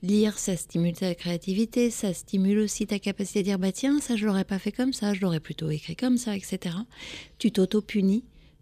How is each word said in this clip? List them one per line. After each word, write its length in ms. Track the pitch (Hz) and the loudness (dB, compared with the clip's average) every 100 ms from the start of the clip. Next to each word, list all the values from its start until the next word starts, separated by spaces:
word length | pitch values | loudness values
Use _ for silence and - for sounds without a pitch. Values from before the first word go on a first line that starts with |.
lire, 340 | 180 208 214 208 | 2 4 4 0
ça 180 | - 180 | -2 -4
stimule 380 | - 170 175 | -2 0 0
ta 220 | 170 185 170 | 0 -2 -2
créativité, 760 | 175 170 - 190 226 247 240 | -4 -4 -2 0 0 2 0
ça 240 | - 202 | 0 -4
stimule 460 | 170 - 196 190 208 | -4 -2 0 4 4
aussi 260 | 214 - 208 | 2 -2 -2
ta 140 | 202 | -2
capacité 400 | 202 190 196 208 | -2 -4 -2 -2
à 40 | |
dire, « 160 | 190 196 | 0 0
Bah 120 | 190 | 0
tiens, 280 | - 269 294 | 0 2 2
ça, 160 | 285 226 | 0 0
je 100 | 214 | 2
l'aurais 180 | 190 185 | 0 0
pas 140 | 190 | -2
fait 120 | 208 | -4
comme 220 | 202 254 | -2 -2
ça, 200 | - 208 190 | 0 -2 0
je 60 | |
l'aurais 180 | 190 160 | 0 0
plutôt 300 | - 156 156 | -4 -6 -4
écrit 240 | 151 - 165 | -4 -6 -4
comme 220 | 254 240 | 0 0
ça, 180 | 233 196 | 0 -6
et 40 | |
cetera. » 440 | - 185 180 170 240 - - - - - | -6 -6 -4 -6 -8 -12 -16 -16 -18 -2
Tu 120 | 226 | 0
t'auto-punis, 720 | - 190 214 208 208 190 214 - - - - | 4 4 2 0 2 4 4 0 -12 -20 -20